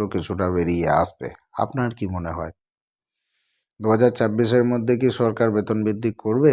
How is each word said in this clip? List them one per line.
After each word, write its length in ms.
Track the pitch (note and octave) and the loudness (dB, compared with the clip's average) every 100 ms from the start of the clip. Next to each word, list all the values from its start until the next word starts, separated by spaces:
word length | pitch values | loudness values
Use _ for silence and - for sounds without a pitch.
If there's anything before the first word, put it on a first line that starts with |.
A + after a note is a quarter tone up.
| G#2 | -4
কিছুটা 400 | F#2+ E2 F#2 F#2 | -4 -4 -2 0
বেরিয়ে 380 | F2+ E2+ E2+ D#2 | 0 0 0 2
আসবে। 340 | D#2 - - - - _ - | 2 2 -2 -12 -14 _ -6
আপনার 320 | G#2+ C3+ A#2+ A2 | -4 -2 -4 -4
কি 100 | G2 | -6
মনে 240 | F2+ E2+ | -6 -6
হয়, 200 | E2 D#2+ - _ _ _ _ _ _ _ _ _ _ _ - | -8 -10 -12 _ _ _ _ _ _ _ _ _ _ _ -4
দু 80 | G#2+ | 0
হাজার 220 | G#2+ B2 | 4 4
ছাব্বিশের 520 | - A2+ G#2+ A2+ B2 | 2 0 0 2 2
মধ্যে 300 | A#2+ B2 A2+ A#2+ | 2 0 0 2
কি 120 | B2+ | 2
সরকার 360 | - A#2 G2+ A#2 | 2 0 2 0
বেতন 260 | G#2 G2+ A2 | 0 0 -2
বৃদ্ধি 280 | G#2+ G#2+ A#2 G#2 | -2 -2 -4 -4
করবে 280 | G#2+ A#2+ D3+ | -2 2 4